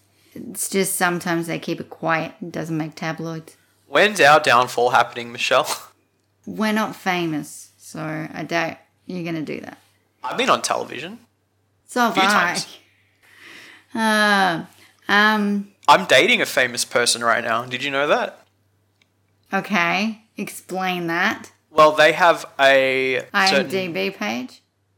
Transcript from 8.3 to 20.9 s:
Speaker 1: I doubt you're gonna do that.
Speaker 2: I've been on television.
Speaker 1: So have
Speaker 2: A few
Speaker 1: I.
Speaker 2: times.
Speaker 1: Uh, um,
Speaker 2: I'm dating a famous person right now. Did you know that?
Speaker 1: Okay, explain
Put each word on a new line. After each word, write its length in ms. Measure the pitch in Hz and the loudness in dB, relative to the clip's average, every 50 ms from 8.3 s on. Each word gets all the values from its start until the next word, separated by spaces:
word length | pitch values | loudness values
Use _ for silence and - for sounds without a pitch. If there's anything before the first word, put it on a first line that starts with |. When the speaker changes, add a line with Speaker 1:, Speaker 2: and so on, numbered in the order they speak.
| - | -12
Speaker 1:
I 100 | 170 160 | -12 -8
doubt 360 | 143 175 165 165 156 - - _ _ _ _ _ | -6 -4 -4 -4 -4 -8 -12 _ _ _ _ _
you're 180 | - 185 180 165 | -12 -10 -8 -8
gonna 200 | 170 165 160 147 | -6 -6 -6 -8
do 180 | - - - | -8 -10 -12
that. 160 | - - - - _ _ _ _ _ _ _ _ - | -12 -16 -18 -20 _ _ _ _ _ _ _ _ -10
Speaker 2:
I've 100 | - - | -6 -4
been 120 | - 262 214 | -2 0 0
on 120 | 139 113 | 0 0
television. 580 | - - - - 120 - - 120 147 180 220 240 _ _ _ _ _ _ _ _ _ _ _ _ _ | 0 -2 -4 -4 -6 -8 -10 -12 -12 -14 -16 -18 _ _ _ _ _ _ _ _ _ _ _ _ _
Speaker 1:
So 140 | - - 254 | -8 -4 -2
have 100 | 240 226 175 | -2 0 2
Speaker 2:
A 20 | 190 | 2
few 40 | 190 | 2
Speaker 1:
I. 80 | 196 208 | 2 2
Speaker 2:
times. 340 | 196 175 175 170 - - - - - _ _ _ _ _ _ _ _ _ _ _ - - - - - - - - - _ _ - | 2 0 0 -2 -4 -8 -10 -14 -20 _ _ _ _ _ _ _ _ _ _ _ -20 -20 -20 -20 -20 -20 -20 -20 -20 _ _ -6
Speaker 1:
Uh, 720 | 233 220 220 214 214 208 208 202 196 190 185 165 160 175 - _ _ - _ _ _ _ | -2 0 0 2 2 2 2 2 2 2 0 0 -4 -8 -12 _ _ -20 _ _ _ _
um, 640 | - 196 208 208 214 220 214 208 202 202 202 196 - _ _ _ | 0 2 4 4 4 2 2 0 0 -2 -2 -4 -8 _ _ _
Speaker 2:
I'm 180 | - 147 180 185 | 4 4 4 6
dating 360 | - 143 131 165 220 247 196 | 4 4 6 6 4 2 2
a 40 | 143 | 0
famous 380 | - - 139 127 123 120 117 - | 0 0 0 0 0 0 -4 -6
person 400 | - - 127 120 117 - 120 120 | -2 0 2 2 2 0 2 2
right 200 | 117 110 117 117 | 2 2 2 2
now. 200 | 117 113 117 123 | 0 -2 -2 -2
Did 180 | 123 127 123 135 | -4 -6 -6 -4
you 80 | 143 | -2
know 160 | 139 139 143 | -2 0 2
that? 320 | 151 196 247 214 - - - _ _ _ _ _ _ _ _ _ _ _ _ _ _ _ _ _ _ _ _ _ _ 208 | 2 2 0 0 -4 -8 -14 _ _ _ _ _ _ _ _ _ _ _ _ _ _ _ _ _ _ _ _ _ _ -6
Speaker 1:
Okay, 680 | 196 185 - 208 180 170 170 175 185 208 226 214 - _ _ _ | -4 -4 -2 -2 0 0 0 0 -2 -2 -4 -6 -10 _ _ _
explain 680 | - 196 - - - - - 175 185 185 185 | -12 -12 -12 -12 -16 -14 -10 -8 -6 -4 -4